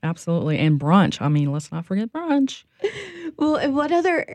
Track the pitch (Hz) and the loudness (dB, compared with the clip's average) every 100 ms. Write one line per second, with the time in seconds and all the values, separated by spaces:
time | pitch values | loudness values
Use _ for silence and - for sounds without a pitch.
0 | 160 165 - 170 147 156 156 147 151 190 | -6 -6 -2 0 0 2 2 2 4 4
1 | 180 - 151 151 143 143 - 160 170 190 | 4 2 0 2 0 -2 -6 -10 -6 -4
2 | 226 311 339 285 269 - - _ 415 440 | -4 -6 0 2 2 -2 -18 _ -6 -6
3 | 392 339 339 - 302 302 285 269 294 339 | -12 -12 -12 -4 -2 0 0 0 2 2
4 | 359 330 - | 2 0 -2